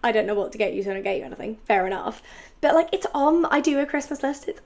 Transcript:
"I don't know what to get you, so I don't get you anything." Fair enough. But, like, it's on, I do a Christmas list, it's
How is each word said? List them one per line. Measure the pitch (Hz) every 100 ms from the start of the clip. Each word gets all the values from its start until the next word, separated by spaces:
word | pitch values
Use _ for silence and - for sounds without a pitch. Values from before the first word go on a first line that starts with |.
"I | 240
don't | 220 196
know | 208
what | -
to | 220
get | 202
you, | 196
so | 196
I | 196
don't |
get | 196 190
you |
anything." | - - - 220
Fair | - 202 185
enough. | 190 180 226 - - - -
But, | 294 311
like, | 330
it's | 381 -
on, | 302 285 330 330
I | 294
do | 320 277
a | 285
Christmas | 294 - 277
list, | 269 277 -
it's | -